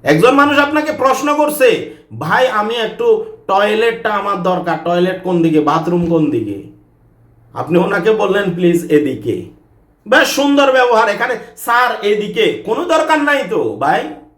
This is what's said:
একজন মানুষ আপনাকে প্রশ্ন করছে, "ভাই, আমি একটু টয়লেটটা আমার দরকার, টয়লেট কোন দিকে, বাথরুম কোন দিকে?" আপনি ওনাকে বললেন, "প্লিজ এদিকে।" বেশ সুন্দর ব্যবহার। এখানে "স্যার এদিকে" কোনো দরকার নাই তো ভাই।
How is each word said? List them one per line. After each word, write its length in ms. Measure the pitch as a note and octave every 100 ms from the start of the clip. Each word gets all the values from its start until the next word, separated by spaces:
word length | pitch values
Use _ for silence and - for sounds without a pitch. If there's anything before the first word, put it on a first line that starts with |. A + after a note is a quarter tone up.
একজন 280 | C3 D#3+ A3+
মানুষ 280 | C#4 D4 C#4+
আপনাকে 320 | C#4+ D4+ D4+
প্রশ্ন 440 | - C4+ B3+ D4 D4
করছে, 580 | D4 - B3+ D#3 - - _ A2+
"ভাই, 280 | D#3 A3 C4
আমি 280 | G#3+ G#3+ A#3+
একটু 500 | A3 - A#3 G#3+ - - -
টয়লেটটা 600 | G3 G#3 G#3+ A#3 A3 A3
আমার 340 | G#3 G3+ G3
দরকার, 340 | F#3 F3+ E3+ D#3+
টয়লেট 400 | E3+ F3 F3+ F3+
কোন 180 | F#3 F3
দিকে, 200 | E3 D#3
বাথরুম 440 | D3 D#3+ E3+ F3 E3+
কোন 240 | E3 D3
দিকে?" 340 | A#2+ G2+ G2 - - _ _ _ _ _ _ _
আপনি 260 | B2 C3 E3+
ওনাকে 320 | F3 G3+ G3+
বললেন, 320 | G#3+ G3 G3 F#3+
"প্লিজ 380 | E3+ F3 D#3+ D3+
এদিকে।" 540 | D3+ C#3+ - A#2+ F2+ - - _ _ _ _ G#3
বেশ 200 | C#4 C4+
সুন্দর 440 | - C#4+ C#4+ C#4
ব্যবহার। 380 | C4 B3 A3 A3
এখানে 260 | G3+ A#3+ A3+ - -
"স্যার 500 | A#3+ A#3+ B3 - G3+
এদিকে" 580 | G#3 G#3 - A3 - -
কোনো 200 | B3+ F4
দরকার 360 | D#4 D#4+ D#4
নাই 220 | C#4+ C#4+ G#3
তো 280 | F#3+ A#2 G#2
ভাই। 240 | C#3 E3 D#3 - -